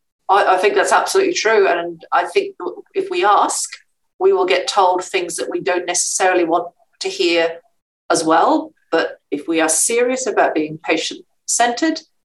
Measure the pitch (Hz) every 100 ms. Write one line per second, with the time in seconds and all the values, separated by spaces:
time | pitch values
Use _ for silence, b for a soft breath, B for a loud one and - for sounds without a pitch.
0 | _ _ - 196 - 185 208 196 170 214
1 | - 190 - - 214 214 185 170 175 170
2 | - 170 - 202 196 - 359 - - 392
3 | 370 - 403 403 311 - - - _ _
4 | _ - 190 190 180 180 - 208 185 180
5 | - 180 175 - - 175 180 180 175 175
6 | - - 185 180 160 170 - - _ _
7 | 190 190 175 170 165 165 _ _ _ _
8 | - 165 160 165 220 311 320 _ _ 160
9 | - - _ 143 160 165 160 - - 233
10 | 247 254 208 190 147 160 151 156 - 160
11 | - - - _ - - 240 240 320 311
12 | - _